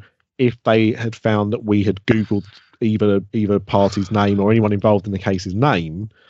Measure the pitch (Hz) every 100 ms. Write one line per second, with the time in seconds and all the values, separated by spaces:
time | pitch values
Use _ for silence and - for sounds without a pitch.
0 | - _ _ - 123 117 - 113 110 -
1 | 117 110 113 107 104 110 107 104 101 92
2 | - 113 104 101 - - _ - 113 107
3 | 104 98 92 113 104 101 98 104 98 101
4 | 95 107 101 101 101 113 107 101 110 104
5 | 104 98 - 95 92 95 143 101 80 82
6 | 110 _ _